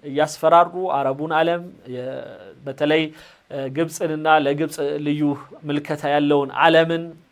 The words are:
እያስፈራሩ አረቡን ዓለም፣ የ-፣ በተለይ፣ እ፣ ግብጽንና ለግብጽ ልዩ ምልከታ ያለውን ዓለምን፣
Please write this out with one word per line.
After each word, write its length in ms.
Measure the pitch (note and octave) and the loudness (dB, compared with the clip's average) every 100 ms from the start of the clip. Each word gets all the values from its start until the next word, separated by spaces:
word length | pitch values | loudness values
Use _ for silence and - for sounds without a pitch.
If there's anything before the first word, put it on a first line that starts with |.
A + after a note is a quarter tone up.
| D3 | -6
እያስፈራሩ 640 | C#3 D3+ - D#3+ E3+ E3+ F3+ F#3 | -2 -2 0 4 6 4 -2 -4
አረቡን 420 | C#3 C3 C#3 D#3 | -2 -2 -4 -2
ዓለም፣ 300 | D#3+ E3 F3 F3+ - - | 0 2 -2 -6 -18 -12
የ-፣ 200 | B2 B2+ C3 - - G2 - | -10 -10 -12 -14 -18 -20 -16
በተለይ፣ 420 | C#3 C3+ D3 D#3 D#3 D#3 - _ _ | -14 -4 2 2 0 -8 -20 _ _
እ፣ 160 | C#3+ C3+ | -10 -6
ግብጽንና 560 | C3+ E3 - E3+ D#3 D#3 D#3 | -2 -4 -2 -4 -2 4 4
ለግብጽ 380 | C#3 D3 D#3+ D#3+ C#3+ D3 | 4 -2 -4 -4 -4 -2
ልዩ 220 | D3 D3+ D3 C#3+ - - | -2 0 0 -2 -10 -14
ምልከታ 400 | D3 C#3+ C#3+ D3 C#3+ | -6 -6 -4 -6 0
ያለውን 420 | D3 C#3+ C#3+ C#3 - | 2 4 2 2 2
ዓለምን፣ 460 | D#3+ D#3+ E3 E3 E3+ - _ | 4 6 4 -2 -6 -16 _